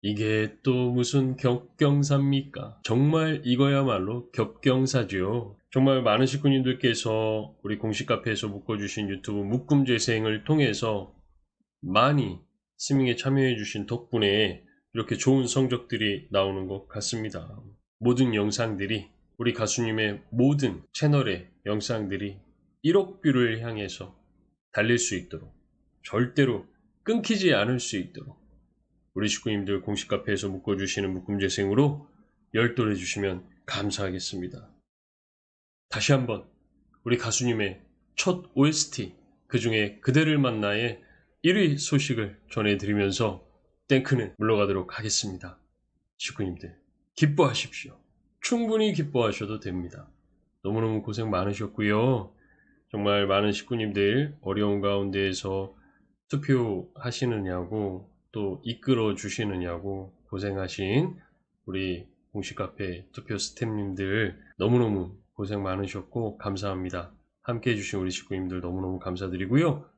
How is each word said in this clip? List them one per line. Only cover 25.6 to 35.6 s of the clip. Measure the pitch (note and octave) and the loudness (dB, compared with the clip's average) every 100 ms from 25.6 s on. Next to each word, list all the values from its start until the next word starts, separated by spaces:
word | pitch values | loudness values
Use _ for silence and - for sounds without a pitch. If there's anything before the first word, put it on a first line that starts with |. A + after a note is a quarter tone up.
| _ _ _ _ | _ _ _ _
절대로 | - G#2+ B2 - C3+ G#2+ - _ _ _ | -6 -2 0 2 2 2 -6 _ _ _
끊기지 | - A3+ A3 G#3+ F#3 | -2 -2 0 2 4
않을 | A#2+ G#2+ B2+ | 4 2 0
수 | - G#2 | -2 -6
있도록 | F2+ - - - _ _ _ _ _ _ _ | -6 -12 -18 -20 _ _ _ _ _ _ _
우리 | - G#2 | -4 -2
식구님들 | - - G#2+ G2 G2+ | -2 -2 -2 -2 -4
공식 | F#2 G2+ - | -2 -6 -2
카페에서 | G2+ - G2 G2 | -4 -2 -2 -2
묶어주시는 | F#2+ G2+ G2 G2 - G2 | -6 -4 -2 -2 -2 -2
묶음 | F#2 F#2 G2+ | -4 -4 -2
재생으로 | G2 - G2 G#2+ D3 D3 - _ _ _ _ | 0 0 0 4 2 2 -10 _ _ _ _
열돌해주시면 | A2 A#2 A#2 A2 G2 F2 - G2 F2+ - _ - | 0 2 2 0 0 -4 -4 -2 -4 -10 _ -10
감사하겠습니다. | - G2+ F#2 G2 F#2 - F#2+ F2+ - - _ _ _ _ _ _ _ _ _ | -6 -4 -4 -4 -6 -8 -8 -8 -10 -20 _ _ _ _ _ _ _ _ _